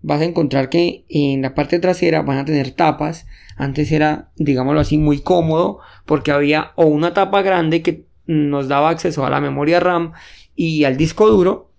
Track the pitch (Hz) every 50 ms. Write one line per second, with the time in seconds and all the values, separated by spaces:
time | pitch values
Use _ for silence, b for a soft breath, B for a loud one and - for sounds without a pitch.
0 | - 156 147 147 156 175 170 170 156 139 139 139 135 131 - 170 175 175 - -
1 | _ _ - 156 143 139 139 135 131 131 - - 147 - - 175 170 185 180 165
2 | - 170 160 156 156 139 139 135 139 156 156 147 135 131 131 - 170 156 147 143
3 | 151 156 165 - - b b b b b b b 135 139 135 147 151 147 156 151
4 | 151 151 151 - - _ _ - 160 143 139 127 127 135 147 151 147 - 151 151
5 | 151 147 147 139 - - 180 180 165 160 156 160 175 202 208 B B B B B
6 | B - 151 151 - - 143 143 147 143 151 151 156 - - - 170 156 151 147
7 | 156 170 170 202 196 190 196 202 196 190 190 180 165 160 156 165 160 - 160 160
8 | - _ _ _ _ - 165 156 147 147 143 143 139 131 139 139 147 156 165 160
9 | - 180 156 139 131 135 135 139 143 143 139 139 143 151 170 175 175 180 180 170
10 | 170 165 165 B B B B B B B _ - 175 160 160 156 147 - 151 135
11 | 156 160 - - 214 214 220 202 175 180 202 - - _ _